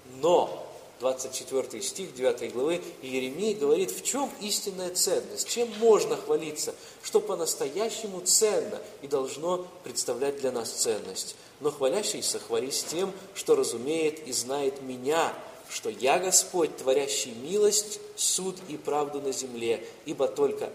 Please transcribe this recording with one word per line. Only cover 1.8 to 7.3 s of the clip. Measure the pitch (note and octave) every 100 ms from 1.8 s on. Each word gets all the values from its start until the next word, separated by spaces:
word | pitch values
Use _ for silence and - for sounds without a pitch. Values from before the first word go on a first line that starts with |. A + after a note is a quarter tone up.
стих | - - F3+
девятой | B2+ B2+ A#2+ A#2
главы | A2 C#3+ F3 - -
Иеремии | C3 B2+ B2+ C#3+ G#3+
говорит, | G3+ C#3+ D#3+ F#3
в | -
чём | - C4 C#4+ -
истинная | G3+ - - F#3 F3+
ценность, | F3+ - D#3 G#2+ - -
чем | A3+ A#3 G#3
можно | A3+ G3+ - C#3+
хвалиться, | - D3+ D#3 D3 - - - -
что | - G#3
по-настоящему | G3+